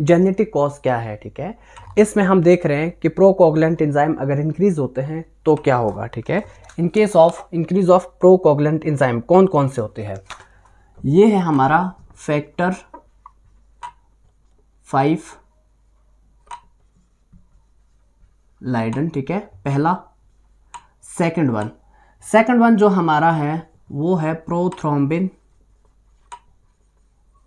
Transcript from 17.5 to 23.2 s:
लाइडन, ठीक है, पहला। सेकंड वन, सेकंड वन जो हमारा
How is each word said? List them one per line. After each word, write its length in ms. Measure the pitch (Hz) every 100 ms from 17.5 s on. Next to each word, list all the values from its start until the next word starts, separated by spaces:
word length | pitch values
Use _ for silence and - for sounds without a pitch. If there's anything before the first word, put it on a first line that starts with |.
| _ _ _ _ _ _ _ _ _ _ _
लाइडन, 480 | 123 120 113 120 160
ठीक 220 | 143 135
है, 80 | 185 - - 139
पहला। 380 | 139 160 185 - _ _ _ _ _ _ - _ _ -
सेकंड 440 | - 170 170 139
वन, 200 | 110 107 - _ _ _ _ -
सेकंड 360 | 214 226 240
वन 140 | 233 214
जो 140 | 208
हमारा 420 | 190 165 151